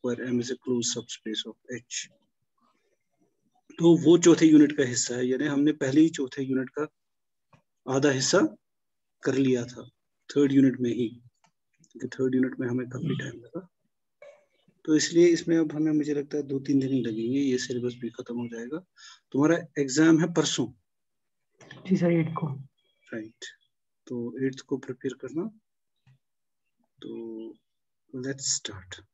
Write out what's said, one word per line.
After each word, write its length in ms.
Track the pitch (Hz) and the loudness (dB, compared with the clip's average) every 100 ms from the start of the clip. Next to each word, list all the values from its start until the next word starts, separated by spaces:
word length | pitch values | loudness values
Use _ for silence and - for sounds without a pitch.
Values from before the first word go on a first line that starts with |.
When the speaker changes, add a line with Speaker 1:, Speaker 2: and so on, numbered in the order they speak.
Speaker 1:
where 200 | 127 117 123 | -6 -6 -2
M 100 | 120 | -4
is 160 | 120 127 | -2 -8
a 60 | |
closed 340 | - 123 117 120 | -4 -2 -2 -6
subspace 480 | 117 - - 107 117 | -10 -14 -8 -8 -10
of 260 | 107 _ 123 | -14 _ -14
H। 260 | _ - - _ _ _ _ _ _ _ _ _ _ _ _ _ _ _ _ - | _ -12 -12 _ _ _ _ _ _ _ _ _ _ _ _ _ _ _ _ 2
तो 180 | 170 160 135 | 6 6 6
वो 120 | 175 | 6
चौथे 280 | 175 156 160 | 8 8 8
यूनिट 320 | 151 143 - | 8 6 4
का 60 | 131 | -2
हिस्सा 280 | 123 - 123 | 0 -4 -2
है, 120 | 127 | -2
यानी 180 | 131 151 | -2 0
हमने 240 | 143 147 151 | 2 0 0
पहले 200 | 135 139 | 0 4
ही 80 | 160 | 4
चौथे 340 | 165 131 - | 2 -8 -6
यूनिट 260 | 135 131 127 - | -4 -4 -4 -6
का 100 | 151 _ _ _ _ _ _ _ _ _ - | -10 _ _ _ _ _ _ _ _ _ -2
आधा 240 | 135 143 | 2 2
हिस्सा 360 | 135 131 180 311 - _ _ _ _ _ _ | 2 2 2 2 -2 _ _ _ _ _ _
कर 120 | 139 131 | -2 0
लिया 280 | 135 123 117 | 2 0 -2
था 240 | 120 117 _ _ _ _ | -12 -20 _ _ _ _
थर्ड 220 | 143 143 | 0 4
यूनिट 240 | 139 135 120 | 6 4 4
में 100 | 120 | -2
ही, 180 | 117 117 - - _ _ _ _ _ | -2 -4 -6 -20 _ _ _ _ _
क्योंकि 260 | _ - 127 | _ -14 -14
थर्ड 280 | - 131 127 | -4 -2 0
यूनिट 240 | 127 - | 0 -2
में 80 | 127 | -4
हमें 200 | 123 123 | -4 -6
काफी 260 | 127 160 - | -6 -4 -4
टाइम 200 | - - | -6 -12
लगा। 260 | 117 170 - _ _ _ _ _ - - _ _ _ _ - | -14 -14 -14 _ _ _ _ _ -20 -20 _ _ _ _ 0
तो 100 | 151 | 0
इसलिए 320 | 147 170 175 | 2 4 4
इसमें 280 | 165 - 165 | 4 0 0
अब 140 | 156 | 0
हमें, 180 | 147 156 | -2 0
मुझे 220 | 151 147 | 0 0
लगता 240 | 147 143 147 | -4 -4 -6
है 60 | |
दो 160 | 139 135 135 | -4 -6 0
तीन 120 | 139 | 0
दिन 120 | 131 | 2
ही 60 | 131 | -2
लगेंगे, 380 | 117 110 113 139 | -2 -4 -2 -2
ये 180 | 139 123 | 0 -2
सिलेबस 360 | - 123 123 120 | -4 -6 -6 -6
भी 80 | 117 | -12
खत्म 260 | - 123 120 | -12 -12 -8
हो 100 | 120 | -8
जाएगा। 320 | 117 120 156 185 _ - - _ | -10 -10 -12 -14 _ -20 -20 _
तुम्हारा 260 | 135 151 170 - - | 0 2 0 -2 -6
एग्जाम 400 | 139 131 160 160 | -4 4 6 6
है 120 | 170 | 4
परसों। 320 | 160 147 - 113 - _ _ _ _ _ _ _ _ - - - | 0 -2 -2 -6 -8 _ _ _ _ _ _ _ _ -20 -20 -2
Speaker 2:
जी 80 | 180 | 0
सर, 140 | 175 | 2
एट 180 | 170 160 - | 2 0 -4
को। 100 | 156 135 - _ _ _ _ | -6 -8 -14 _ _ _ _
Speaker 1:
राइट, 320 | 113 110 _ - - _ _ _ _ - | -14 -14 _ -20 -20 _ _ _ _ -12
तो 380 | 123 120 120 135 | -8 -8 -4 -6
एट्थ 120 | 131 - | -6 -8
को 100 | 135 | -8
प्रिपेयर 360 | - 127 139 127 | -8 -8 -8 -10
करना। 240 | 131 143 214 - _ _ _ _ _ _ _ _ _ _ _ _ _ _ | -10 -8 -8 -10 _ _ _ _ _ _ _ _ _ _ _ _ _ _
तो 520 | - 117 113 113 113 - _ _ _ _ _ | -14 -12 -12 -12 -14 -18 _ _ _ _ _
let's 360 | 131 127 135 - - | -10 -8 -8 -6 -6
start। 440 | - 101 - - - | -6 -14 -18 -20 -20